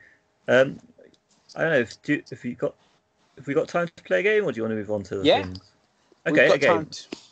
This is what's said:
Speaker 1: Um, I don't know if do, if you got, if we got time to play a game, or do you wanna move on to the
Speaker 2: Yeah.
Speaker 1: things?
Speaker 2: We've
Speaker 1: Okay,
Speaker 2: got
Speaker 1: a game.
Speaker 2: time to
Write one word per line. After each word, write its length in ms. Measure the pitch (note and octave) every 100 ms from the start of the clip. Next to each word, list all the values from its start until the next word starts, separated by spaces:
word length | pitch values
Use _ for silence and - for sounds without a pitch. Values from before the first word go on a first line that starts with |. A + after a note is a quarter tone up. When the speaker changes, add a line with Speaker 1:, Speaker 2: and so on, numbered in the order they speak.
| _ _ _ _ -
Speaker 1:
Um, 320 | B2 C#3 C#3 - _ - _ _ _ _ -
I 60 |
don't 100 | D#3
know 80 | C#3+
if 220 | A2+ -
do, 200 | - D3 -
if 120 | B2+
you 120 | B2 A#2+
got, 180 | C#3+ - _ _ _ _ _ -
if 80 | C#3+
we 80 |
got 140 | C#3+ -
time 200 | F3 E3+ -
to 80 |
play 180 | - F#3
a 20 |
game, 200 | F#3+ G#3+ F#3
or 60 |
do 60 | A#2
you 60 |
wanna 120 | A2 A2
move 140 | G2+
on 120 | G#2+
to 140 | G2 G#2
the 60 | C#3
Speaker 2:
Yeah. 180 | A3
Speaker 1:
things? 160 | F#2 F#2 - _ _ _ _ _ E3
Speaker 2:
We've 80 |
Speaker 1:
Okay, 140 | D3+ C3+
Speaker 2:
got 80 | C#3+
Speaker 1:
a 40 |
game. 100 | C3+ E2+
Speaker 2:
time 80 | -
to 200 | - - - -